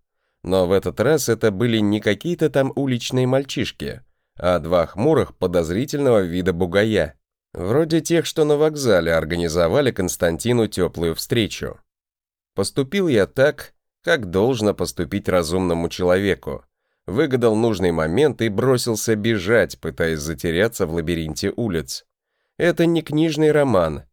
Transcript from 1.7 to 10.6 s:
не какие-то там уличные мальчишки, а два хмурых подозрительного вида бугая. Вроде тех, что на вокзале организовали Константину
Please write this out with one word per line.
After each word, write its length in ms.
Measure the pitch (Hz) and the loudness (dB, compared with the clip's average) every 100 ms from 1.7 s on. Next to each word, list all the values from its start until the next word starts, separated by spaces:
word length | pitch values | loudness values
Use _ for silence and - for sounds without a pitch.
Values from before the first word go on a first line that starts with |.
| 113 | 2
не 220 | 104 107 | 2 0
какие-то 480 | 107 101 165 175 156 | 0 -2 -2 -2 0
там 240 | 139 135 | 0 -2
уличные 520 | - 139 123 - 127 127 | -2 -2 -4 -2 -2 0
мальчишки, 760 | 131 143 - 104 - 69 62 - _ _ - | 0 -2 -6 -6 -6 -10 -10 -16 _ _ -6
а 200 | 90 87 | 0 0
два 260 | 78 87 80 | 2 2 2
хмурых 500 | 90 131 147 95 - | 0 2 2 0 -2
подозрительного 880 | 92 87 80 90 151 147 139 110 | 0 0 0 -2 -2 0 2 2
вида 320 | 90 90 90 | 2 -2 -2
бугая. 640 | 85 92 95 110 104 73 - _ _ _ | 0 0 2 2 2 -2 -6 _ _ _
Вроде 480 | - 90 131 165 165 | -10 -2 0 2 0
тех, 240 | - 165 | 2 0
что 200 | - - | 0 0
на 120 | 151 147 | 0 2
вокзале 560 | 156 151 131 92 82 | 0 0 2 2 2
организовали 760 | 82 80 85 85 80 85 120 135 | 0 0 -2 -2 0 2 2 0
Константину 760 | 113 92 - 87 82 113 123 | 0 -4 0 0 0 0 0